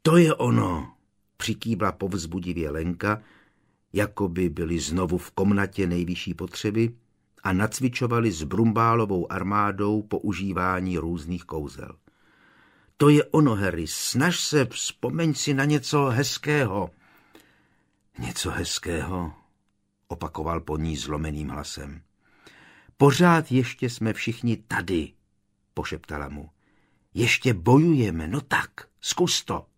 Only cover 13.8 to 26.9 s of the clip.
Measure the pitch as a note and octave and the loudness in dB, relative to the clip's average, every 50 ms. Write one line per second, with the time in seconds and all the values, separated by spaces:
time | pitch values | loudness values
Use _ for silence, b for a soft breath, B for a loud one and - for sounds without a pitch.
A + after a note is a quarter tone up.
13.8 | D#2+ D#2 - - - - - A#2+ - F3 E3+ - - - D3+ D3 B2+ A#2+ - - | -6 -6 -6 -6 -6 -2 0 2 2 2 0 0 -4 0 2 2 2 2 -2 -8
14.8 | - - - _ - B2 C#3 D#3+ E3 D#3+ C#3 - - D3 C#3+ C3+ C3+ D3+ D3+ C#3+ | -8 -8 -6 _ -6 -4 -2 0 0 0 0 0 -2 -2 0 0 2 2 2 0
15.8 | B2 - D3+ D3 C#3 C3+ A#2 A#2+ C#3+ B2 - - - D3 D3+ D3 C3 G2+ F#2 G#2 | 0 0 2 2 2 4 2 0 0 -2 -4 -6 -2 0 0 2 0 0 0 -4
16.8 | F#2 - b b b b b b b b b b b b b b b b b b | -4 -6 b b b b b b b b b b b b b b b b b b
17.8 | b b b b b _ _ - B1 - - - - F#2 - - E2+ - - - | b b b b b _ _ -10 -10 -8 -6 -6 -6 -4 -4 -4 -4 -4 -6 -6
18.8 | - F2+ E2+ D#2+ D#2 D#2+ F#2 F2+ F2 D#2+ - - _ _ _ _ _ _ _ _ | -4 -4 -4 -4 -4 -4 -6 -6 -6 -8 -10 -14 _ _ _ _ _ _ _ _
19.8 | _ _ _ _ _ _ - - E2 D#2 - - D#2 D#2+ E2 E2 D#2 - D#2 D#2 | _ _ _ _ _ _ -10 -8 -8 -10 -6 -6 -4 -2 -4 -4 -4 -4 -4 -2
20.8 | D#2+ E2 D#2 C2+ B1 C#2 D#2 D2+ D#2 D#2 D2 D2+ D2+ C2 C2 C#2+ D2+ - - - | -2 -4 -4 -6 -6 -6 -6 -4 -4 -4 -6 -6 -6 -8 -8 -10 -10 -12 -12 -12
21.8 | D2 C#2+ C#2+ D#2+ _ _ _ b b b b b b b b b b b b b | -14 -14 -16 -18 _ _ _ b b b b b b b b b b b b b
22.8 | b b b _ C#3 C#3+ C3 - F3+ F3 E3+ D#3+ - - A#2+ C3 B2 A#2+ - - | b b b _ 6 6 6 6 6 6 6 4 2 2 2 2 2 0 -4 -6
23.8 | C3 A#2+ A#2+ - A2+ A2 G#2+ - - A#2 A2+ - - A#2+ A2+ - - _ - G#2 | -6 -6 -4 -2 -4 -4 -2 -2 -4 -6 -6 -2 -2 -2 -2 -2 -4 _ -6 -6
24.8 | F2 F2+ F#2 E2 D2 - _ _ _ _ _ _ _ _ _ _ _ _ _ F2 | -2 0 -2 -2 -2 -4 _ _ _ _ _ _ _ _ _ _ _ _ _ -8
25.8 | - - D#2 D2+ - - D#2 D2 C#2+ C#2 C#2+ C#2+ D2 D2+ _ _ _ _ _ _ | -8 -6 -8 -10 -10 -10 -10 -8 -8 -10 -10 -14 -14 -16 _ _ _ _ _ _
26.8 | _ _ | _ _